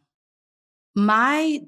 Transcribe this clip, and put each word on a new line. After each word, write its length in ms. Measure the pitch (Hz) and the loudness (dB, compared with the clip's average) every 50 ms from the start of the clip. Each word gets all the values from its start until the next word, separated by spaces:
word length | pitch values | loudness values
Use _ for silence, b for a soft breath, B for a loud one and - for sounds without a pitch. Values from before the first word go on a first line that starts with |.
| _ _ _ _ _ _ _ _ _ _ _ _ _ _ _ _ _ _ - | _ _ _ _ _ _ _ _ _ _ _ _ _ _ _ _ _ _ -4
My 640 | 202 202 - 214 220 240 269 294 302 320 320 294 - 165 | -2 0 2 2 2 2 2 0 0 -2 -2 -4 -4 -8